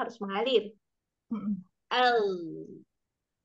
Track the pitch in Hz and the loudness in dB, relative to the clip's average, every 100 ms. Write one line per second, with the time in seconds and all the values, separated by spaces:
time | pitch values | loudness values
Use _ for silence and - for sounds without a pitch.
0 | 233 - 196 196 240 233 202 - _ _ | -6 -6 -4 0 4 2 2 -10 _ _
1 | _ _ - 220 202 196 - _ - 247 | _ _ -8 -6 -4 -4 -8 _ -2 2
2 | 247 240 202 180 165 160 160 - - _ | 4 4 2 -2 -6 -10 -12 -16 -20 _
3 | _ _ _ _ | _ _ _ _